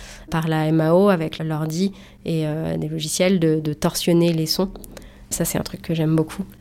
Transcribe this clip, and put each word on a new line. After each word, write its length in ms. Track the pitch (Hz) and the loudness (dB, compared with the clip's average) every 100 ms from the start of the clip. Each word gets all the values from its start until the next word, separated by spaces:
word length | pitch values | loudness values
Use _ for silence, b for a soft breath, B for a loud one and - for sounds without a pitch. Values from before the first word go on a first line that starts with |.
| B B B | B B B
par 200 | 165 160 | -2 0
la 180 | 156 156 | 0 2
M 140 | 160 | 2
A 160 | 160 175 | 4 6
O, 140 | 202 | 6
avec 280 | 180 156 - | 4 0 -4
l'ordi 540 | 160 156 156 160 196 196 B B | -4 -4 -4 -2 -2 -4 B B
et, 240 | - 160 151 | -4 -2 -2
euh, 280 | 156 160 165 | -2 -4 -4
des 120 | 156 | -4
logiciels, 500 | 160 156 - 185 190 | -6 -6 0 2 4
de, 220 | 160 156 | 4 2
de 120 | 151 | 0
torsionner 600 | 147 170 - - 170 170 | -2 -2 0 2 4 4
les 140 | 160 156 | 2 -2
sons. 240 | - 190 - - B B B B | -2 -2 -4 -16 B B B B
Ça, 140 | - | -4
c'est 140 | 170 170 | -2 -2
un 40 | |
truc 180 | - - | -4 -8
que 140 | - | -4
j'aime 220 | 165 156 160 | 0 2 2
beaucoup. 280 | 156 - 190 - | 0 -4 -12 -10